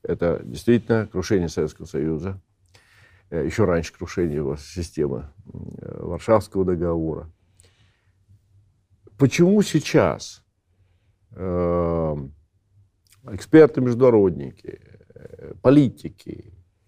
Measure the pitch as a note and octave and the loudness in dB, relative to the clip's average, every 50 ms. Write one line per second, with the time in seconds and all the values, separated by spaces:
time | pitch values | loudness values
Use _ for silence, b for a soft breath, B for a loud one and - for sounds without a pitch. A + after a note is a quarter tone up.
0 | - - F2 F2 E2+ E2+ D#2+ - - - A#1+ D2+ - - A#2 A#2 - - A#2 A2+ | -8 -6 -4 -2 0 -2 -2 -2 -6 -12 -14 -6 0 2 2 2 2 0 0 0
1 | G#2+ - - F2+ F#2 - A2 F#2+ F2 D#2+ - - D#2+ D#2 - - E2 D#2+ - D2 | -2 -4 -6 -6 -4 0 0 0 0 -2 -2 -4 -4 -4 -4 -10 -16 -10 -6 -4
2 | D#2 D#2 D#2+ D2+ D#2+ F#2+ F#2+ F#2+ _ _ _ _ _ _ b b b b b b | -4 -4 -4 -4 -6 -8 -10 -10 _ _ _ _ _ _ b b b b b b
3 | b b b b b b - E2 C#2+ - - - G#2 F2+ F2 E2+ E2 - - - | b b b b b b -6 -4 -4 -4 0 0 2 2 2 0 -2 -6 -10 -14
4 | F2+ E2 - - F2 E2 D2 D2 D2+ C2+ C#2+ D2+ - - - F#2 E2+ - - - | -14 -10 -6 -4 -4 -2 -2 -4 -4 -6 -6 -8 -12 -14 -10 -10 -10 -8 -6 -4
5 | D2 C#2+ C2 A#1+ - D2 - _ - - - - - - - - - - G1+ G1+ | -4 -4 -4 -8 -10 -14 -20 _ -20 -20 -18 -18 -16 -16 -18 -18 -16 -16 -14 -12
6 | G1+ E2 E2+ E2+ - - A2+ A2 G#2+ - - G2 F#2 F2+ F2+ E2 E2+ F2 E2+ E2 | -10 -10 -10 -10 -6 -2 -2 -2 -2 -2 -4 -4 -2 -2 -2 -2 -2 -4 -4 -4
7 | D#2+ D#2+ D2+ - D#2 E2 _ _ _ _ _ _ _ _ _ _ _ _ _ _ | -4 -6 -8 -10 -12 -18 _ _ _ _ _ _ _ _ _ _ _ _ _ _
8 | _ _ _ _ _ _ _ _ _ _ _ _ _ _ _ _ _ _ _ _ | _ _ _ _ _ _ _ _ _ _ _ _ _ _ _ _ _ _ _ _
9 | _ - _ - C#3 B2+ - - F3 F3+ G3+ G#3+ G3 - - D#3 - - - D#3 | _ -12 _ 2 2 2 4 4 4 4 4 4 2 2 0 -2 -2 2 2 4
10 | G#2 E2 A#1+ G1+ - - - - _ _ _ _ _ _ _ _ _ _ _ _ | 4 4 0 -2 -8 -16 -20 -20 _ _ _ _ _ _ _ _ _ _ _ _
11 | _ _ _ _ _ _ - - F#2 F#2 F2 F2 F2 F2 F2 F2 E2+ E2+ E2+ E2 | _ _ _ _ _ _ -14 -10 -6 -4 -2 0 0 0 0 0 0 0 0 0
12 | E2 D#2 D2+ D2 C#2+ C#2 D2 _ _ _ _ _ _ _ _ _ _ _ _ _ | -2 -2 -4 -6 -8 -12 -14 _ _ _ _ _ _ _ _ _ _ _ _ _
13 | _ _ _ _ - C3 A2 F#2+ - - - D#3+ D#3 C#3+ D3+ - B2+ B2 A#2+ A2+ | _ _ _ _ -18 -14 -14 -12 -4 4 8 8 8 8 6 0 -2 0 2 4
14 | C3 B2+ A#2 G#2+ G2 F#2 D#2+ C#2 C#2 C2 - _ - - G1+ - _ _ - - | 4 6 6 6 4 4 2 -2 -10 -14 -14 _ -18 -18 -18 -18 _ _ -20 -20
15 | _ _ - - - - - - - - - - - B2+ C#3 D3 C#3+ A#2 G2+ - | _ _ -20 -20 -20 -20 -20 -20 -18 -18 -10 0 4 6 6 6 6 4 2 -6
16 | - - - _ - - - - - - - - _ _ _ _ _ | -14 -14 -14 _ -16 -16 -16 -16 -16 -20 -20 -20 _ _ _ _ _